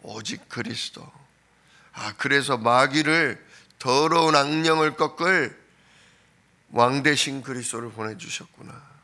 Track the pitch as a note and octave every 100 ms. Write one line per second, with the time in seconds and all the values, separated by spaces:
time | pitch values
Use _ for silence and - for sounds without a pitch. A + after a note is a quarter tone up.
0 | - A2 G#2+ - - B2 A2+ A#2 - -
1 | - - _ _ _ _ _ _ _ -
2 | G#2+ A2 C3+ C#3 C3+ B2+ A2+ B2 C#3 C#3+
3 | D3 E3 D3 G#2 - - _ _ B2+ C3
4 | D#3 E3 D#3+ D3 C#3+ D#3 D#3+ D#3+ D#3 D3+
5 | D#3 - E3+ F#3 A#2+ - _ _ _ _
6 | _ _ _ _ _ _ _ A#2+ A#2+ C#3
7 | C#3+ D3 - C3+ B2+ B2+ A#2 A2+ A#2+ A2
8 | A2 G#2 F2 - F2 _ - - - -